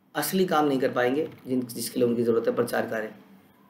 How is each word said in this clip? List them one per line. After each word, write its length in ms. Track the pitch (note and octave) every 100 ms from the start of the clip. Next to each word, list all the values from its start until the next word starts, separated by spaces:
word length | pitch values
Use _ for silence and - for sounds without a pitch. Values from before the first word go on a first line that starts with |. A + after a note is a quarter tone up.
| _ D3+
असली 300 | C#3+ F#3+ F#3
काम 200 | D#3 D3+
नहीं 140 | C3
कर 120 | C3
पाएंगे 380 | B2 B2 C#3 D#3+ - C3
जिन, 140 | B2+
जिसके 380 | A#2+ B2 A#2 C3
लिए 100 | A#2+
उनकी 140 | A#2
ज़रूरत 240 | A#2 A2+ A#2+
है, 80 | A#2+
प्रचार 340 | A#2 A#2 A2+
कार्य। 240 | A2+ G#2+ - - - - _ _